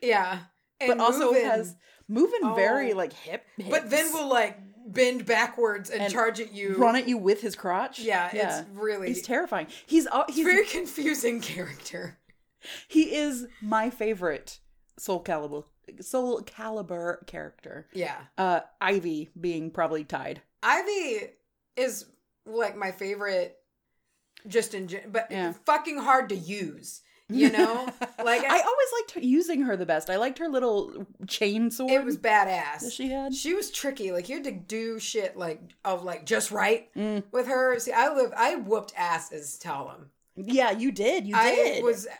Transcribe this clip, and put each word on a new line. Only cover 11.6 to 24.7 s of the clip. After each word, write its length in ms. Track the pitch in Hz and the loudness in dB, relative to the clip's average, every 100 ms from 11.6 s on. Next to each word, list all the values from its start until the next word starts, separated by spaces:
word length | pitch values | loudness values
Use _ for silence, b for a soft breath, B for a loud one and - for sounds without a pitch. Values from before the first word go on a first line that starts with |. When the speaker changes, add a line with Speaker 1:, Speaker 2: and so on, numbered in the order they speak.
| 156 139 - 175 180 - _ _ _ _ B B B | -8 -10 -14 -12 -12 -16 _ _ _ _ B B B
Speaker 2:
He 260 | 311 320 294 | 2 4 2
is 300 | 294 247 247 - | -2 -4 -10 -10
my 260 | 214 220 233 | -2 0 0
favorite 720 | 240 220 208 175 143 - - _ _ _ - | -2 -2 -2 -2 -4 -8 -20 _ _ _ -12
Soul 260 | - 180 | -4 -4
Calibur, 400 | 175 160 147 147 147 _ - - | -2 -4 -4 -10 -12 _ -20 -18
Soul 400 | 190 254 247 240 | -6 -2 0 -2
Calibur 840 | 214 - 220 220 175 175 170 - - | -6 -12 -8 -8 -6 -6 -4 -6 -8
character. 600 | 170 151 - - 143 - | -12 -14 -16 -18 -18 -12
Speaker 1:
Yeah. 220 | 190 160 135 127 - | -8 -6 -8 -10 -2
Speaker 2:
Uh, 240 | 190 170 - - | 2 2 0 -2
Ivy 480 | 190 196 170 151 156 - | 0 2 0 -4 -8 -8
being 300 | 175 165 160 | -4 -4 -4
probably 340 | 165 160 156 | -2 -2 -2
tied. 380 | 151 143 139 - _ _ | -6 -8 -8 -12 _ _
Speaker 1:
Ivy 680 | 220 311 359 403 311 214 196 - _ _ _ - | 2 2 2 -2 -2 -4 -6 -16 _ _ _ -4
is, 300 | 254 - - _ _ _ | -4 -4 -14 _ _ _
like, 320 | 214 226 208 196 | -8 -2 -2 -2
my 140 | 190 | -6
favorite, 640 | 185 196 202 202 185 170 - _ _ _ _ _ _ _ _ 214 | -6 -6 -4 -2 -2 -2 -6 _ _ _ _ _ _ _ _ -4
just 280 | 226 220 | 0 0